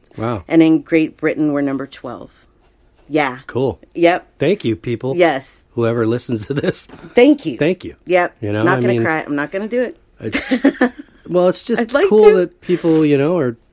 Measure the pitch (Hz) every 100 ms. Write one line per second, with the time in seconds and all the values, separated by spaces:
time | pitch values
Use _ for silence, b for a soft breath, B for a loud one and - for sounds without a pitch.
0 | _ - 110 113 - 165 160 160 143 165
1 | 156 - 156 - 151 143 143 135 135 -
2 | 127 107 - _ _ _ _ _ _ _
3 | - 147 143 127 - - 131 95 - -
4 | 170 180 - - 139 202 - 110 - 117
5 | 127 143 170 139 - - - - 117 117
6 | 110 120 - 117 104 143 180 - - -
7 | - - 262 294 160 120 147 185 87 -
8 | - 180 180 - 104 104 117 127 120 120
9 | 113 156 - 143 147 190 208 240 240 -
10 | _ - 113 - - 254 277 - 247 -
11 | - _ - 170 180 180 - 220 226 262
12 | 381 214 214 190 175 - - 175 170 160
13 | 156 143 143 180 131 113 _